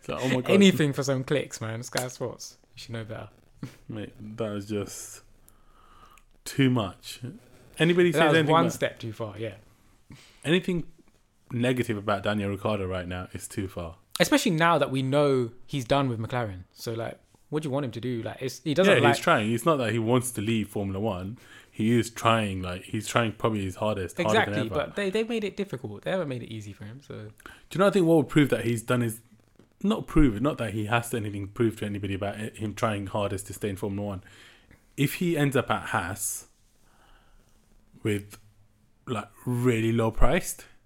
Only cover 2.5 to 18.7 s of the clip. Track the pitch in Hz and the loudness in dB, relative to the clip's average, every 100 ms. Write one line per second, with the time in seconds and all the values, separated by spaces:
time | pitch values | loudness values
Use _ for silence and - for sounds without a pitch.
2.5 | - _ - - 117 107 107 104 _ _ | -20 _ -20 -12 -10 -10 -12 -14 _ _
3.5 | - - - - 113 101 - 107 110 110 | -16 -16 -16 -14 -12 -12 -14 -16 -8 -6
4.5 | 104 101 104 98 - - - _ - - | -6 -4 -6 -6 -10 -16 -18 _ -20 -20
5.5 | - _ _ - - - - _ _ - | -20 _ _ -20 -20 -20 -20 _ _ -10
6.5 | - 131 123 98 - - - 123 190 - | 2 4 4 -2 -8 -16 -14 -14 -16 -20
7.5 | - - - 160 175 175 151 160 160 147 | -20 -20 0 2 6 4 6 6 6 6
8.5 | 160 170 - 135 - 117 104 110 101 110 | 4 4 0 -4 -4 -12 -8 -10 -8 -10
9.5 | 98 - _ _ _ _ - - _ - | -10 -20 _ _ _ _ -20 -20 _ 0
10.5 | 175 185 175 - - - _ _ _ _ | 0 2 -4 -6 -16 -20 _ _ _ _
11.5 | 120 123 127 120 107 104 101 104 107 101 | -2 0 0 0 -2 0 -2 0 0 -2
12.5 | 98 113 104 95 92 90 90 92 98 - | -2 -2 -2 -2 -4 -6 -8 -8 -12 -10
13.5 | - 98 - 85 - _ - 175 294 - | -6 -6 -8 -10 -12 _ 0 4 4 2
14.5 | 160 170 160 135 135 131 143 147 135 117 | 4 4 4 2 0 0 2 4 2 0
15.5 | - - 143 117 139 135 113 113 123 113 | -6 -8 -6 0 2 2 -2 -4 -4 -4
16.5 | 92 95 - - 113 113 - _ _ _ | -8 -16 -14 -10 -8 -8 -10 _ _ _
17.5 | 151 156 131 139 113 120 117 110 113 131 | -6 -4 -4 -4 -6 -6 -6 -6 -8 -8
18.5 | - 165 | -6 -4